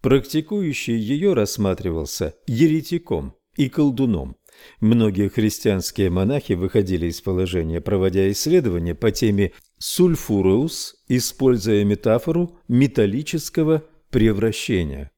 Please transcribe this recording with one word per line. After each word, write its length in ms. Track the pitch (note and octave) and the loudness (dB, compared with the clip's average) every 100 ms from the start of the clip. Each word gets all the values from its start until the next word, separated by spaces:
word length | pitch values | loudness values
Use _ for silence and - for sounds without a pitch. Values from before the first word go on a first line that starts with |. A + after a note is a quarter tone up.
Практикующий 960 | C3 C3+ - D#3 D#3 G#3 F3 C3+ - A#2 | 4 2 2 -6 -4 -2 -2 -4 -2 -2
ее 380 | G#2+ C#3+ G3 | -2 0 2
рассматривался 1000 | D#3+ G#2 - G2+ F2+ F#2 E2 D2 - D#2 - - | 2 0 0 -2 0 -2 -4 -6 -6 -8 -8 -6
еретиком 880 | A2+ D#3 D#3 D3 E3+ E3 F2 C#2 - _ - | 2 2 2 -2 -8 -4 -6 -6 -14 _ -4
и 120 | C3+ | -2
колдуном. 680 | - D3 B2 C3 F#2 C2 - _ _ - _ | 2 0 2 0 0 -4 -14 _ _ -20 _
Многие 480 | G#2+ A#2+ A2 F#2 G2+ | 2 4 2 2 -2
христианские 840 | - G#2+ - A#2+ G2 - - G2 | 0 -2 0 0 0 -2 -2 0
монахи 440 | F2+ F#2+ C#3 - | 2 0 -2 -2
выходили 520 | F2+ F#2 A2+ F#2 F#2 E2+ | -2 0 0 0 -2 -2
из 140 | E2 | -6
положения, 600 | - F#2 F#2 F2+ D#2+ E2 | -4 -2 -2 -2 -4 -4
проводя 500 | - G2 F#2+ F#2 F#2+ | -2 0 0 2 0
исследования 640 | G#2 D3 F3+ B2+ F2 E2+ | 0 0 2 2 -2 -4
по 160 | E2+ A#2 | -2 -2
теме 420 | G2 A#2 G2+ G2 - _ _ | 0 0 2 0 -4 _ _
"Сульфуреус", 1300 | - - F3+ D#3+ - G#2 F#2+ G#2+ D#3 - - - _ | -10 2 2 2 0 2 4 4 2 -6 -12 -16 _
используя 760 | B2+ - - C3+ B2 G2 G#2 | -2 -2 0 2 2 2 2
метафору 760 | G2+ G2+ - A2+ C#3+ E3 F3 - _ | 2 0 2 0 0 -2 -2 -6 _
металлического 1160 | A#2+ C3+ - G#2 A2 D3+ D#3+ - - D#3 D#3 D3+ _ _ | 2 2 2 0 0 -4 -6 -4 -2 0 0 -2 _ _
превращения. 1000 | C3 A2 G2+ A2 G#2+ - G2+ D#2+ C2 C#2 | 2 2 2 0 -2 -2 -2 -2 -6 -12